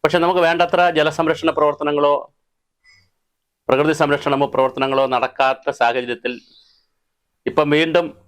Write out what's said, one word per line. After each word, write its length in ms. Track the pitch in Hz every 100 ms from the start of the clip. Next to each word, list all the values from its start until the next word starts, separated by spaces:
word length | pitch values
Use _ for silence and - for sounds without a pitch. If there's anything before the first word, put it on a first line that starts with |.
പക്ഷെ 160 | 156 175
നമുക്ക് 180 | 170 180 165
വേണ്ടത്ര 360 | 170 175 175 175 160
ജലസംരക്ഷണ 520 | 151 151 160 156 165 151
പ്രവർത്തനങ്ങളോ 580 | 151 143 147 147 147 143 - _ _ _ _ _ _ _ _ _ _ _ _ _ -
പ്രകൃതി 240 | 131 151 151
സംരക്ഷണമോ 460 | 147 143 143 139 139
പ്രവർത്തനങ്ങളോ 500 | 131 131 131 135 135 135
നടക്കാത്ത 580 | 123 127 - 131 135 - 135
സാഹചര്യത്തിൽ 540 | 117 127 123 117 123 120 _ _ _ _ _ _ _ _ _ _ 127
ഇപ്പം 180 | 127 147 151
വീണ്ടും 300 | 165 170 160 -